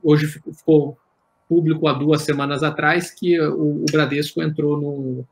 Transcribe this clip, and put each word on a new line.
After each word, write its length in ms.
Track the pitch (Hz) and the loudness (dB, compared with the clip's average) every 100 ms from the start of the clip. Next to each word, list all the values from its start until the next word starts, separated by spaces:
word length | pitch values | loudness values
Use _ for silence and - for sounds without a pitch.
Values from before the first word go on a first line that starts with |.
hoje 240 | 165 151 151 | 4 4 2
ficou, 260 | - - | -6 -16
ficou 440 | 156 - 156 143 143 _ _ _ _ _ | -8 2 4 2 -8 _ _ _ _ _
público 400 | 170 156 160 160 | 0 2 0 0
há 60 | |
duas 300 | 135 147 151 | 0 2 0
semanas 400 | - 143 143 139 | 0 -2 -2 -2
atrás 480 | 151 143 151 170 175 | -2 0 0 0 -2
que 280 | - 180 170 | -6 0 2
o, 440 | 151 - 151 147 | 2 0 -2 -2
o 20 | 147 | 0
Bradesco 500 | 156 143 143 151 - | 0 0 -2 -4 -4
entrou 360 | 160 156 147 147 | -4 -2 -2 -2
num 460 | 143 143 135 127 127 | -4 -6 -8 -8 -12